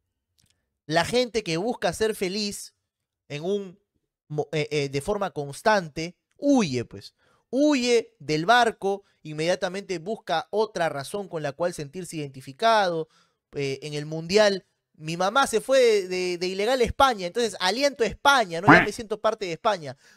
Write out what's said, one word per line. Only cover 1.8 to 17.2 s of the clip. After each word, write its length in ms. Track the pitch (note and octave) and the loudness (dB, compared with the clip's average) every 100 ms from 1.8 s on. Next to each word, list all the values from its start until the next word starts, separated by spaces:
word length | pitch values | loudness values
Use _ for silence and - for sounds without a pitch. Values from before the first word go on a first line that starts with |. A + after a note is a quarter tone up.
| F#3+ | -4
ser 220 | D#3+ A3 | -2 -2
feliz 580 | G#3+ F#3+ G3+ G#3 G3 - _ _ _ _ _ - | -2 -4 -4 -6 -8 -14 _ _ _ _ _ -14
en 160 | C#3+ | -8
un 340 | E3+ G3+ G3 F3 _ _ _ _ _ | -4 -4 -6 -16 _ _ _ _ _
mo-, 200 | D3+ - | -6 -4
eh, 160 | D#3 D3 | -4 -2
eh, 180 | D3+ C#3 | -2 -2
de 120 | C3+ | -4
forma 320 | C3+ G#3 F#3+ | -4 -2 -4
constante, 840 | D3 C#3+ C#3 A3+ G#3 E3 D#3+ E3 - _ _ | -6 -10 -2 2 2 0 -6 -10 -10 _ _
huye, 480 | C#4+ C4+ F3 B2 | 2 4 4 -2
pues. 300 | A2+ G2 - _ _ _ _ | -6 -10 -18 _ _ _ _
Huye 640 | B3 D4+ C#4+ A#3+ A#3 - _ | 2 2 4 4 2 0 _
del 260 | C#3 D#3 E3+ | -4 0 4
barco, 580 | A#3+ A3+ - G3 G3 - _ | 4 4 0 -4 -4 -8 _
inmediatamente 760 | D#3 D3+ D#3+ F#3 F#3 F#3+ F3+ F3 | -12 -4 -2 0 -2 -6 -6 -8
busca 480 | E3 A3 - E3 - | -6 -8 -4 -4 -2
otra 380 | G#3 A3 F3+ D#3+ | -2 -2 -2 -2
razón 400 | C#3 C3+ G3+ F#3+ | -2 -8 -10 -8
con 140 | E3 | -8
la 100 | D3 | -8
cual 220 | C3+ F3 | -4 -4
sentirse 440 | E3 C#3+ F3+ F3 D#3+ | -4 -10 -12 -10 -10
identificado. 920 | C#3+ C3+ C3 C3+ A3+ A3 F#3 E3 D#3 _ _ _ _ | -10 -12 -18 -2 2 4 2 0 -6 _ _ _ _
Eh, 280 | D3 C#3 C3+ | -6 -4 -6
en 120 | D3+ | -8
el 120 | D3 D3 | -8 -6
Mundial, 600 | D#3+ E3 G3+ G#3 F#3+ - _ _ | -8 0 4 4 2 -4 _ _
mi 220 | _ D#3 E3+ | _ -8 -2
mamá 300 | F#3 B3 C4 | 0 2 2
se 140 | G#3+ | 0
fue 200 | - C4+ | 2 4
de, 280 | A#3+ G#3 F#3 | 6 4 0
de, 300 | F#3 F3+ F3 | -2 -4 -4
de 80 | F#3 | -4
ilegal 320 | F#3+ G#3+ C4 | -2 0 2
a 40 | |
España, 440 | A3 - C#4 A3 | 0 4 2 2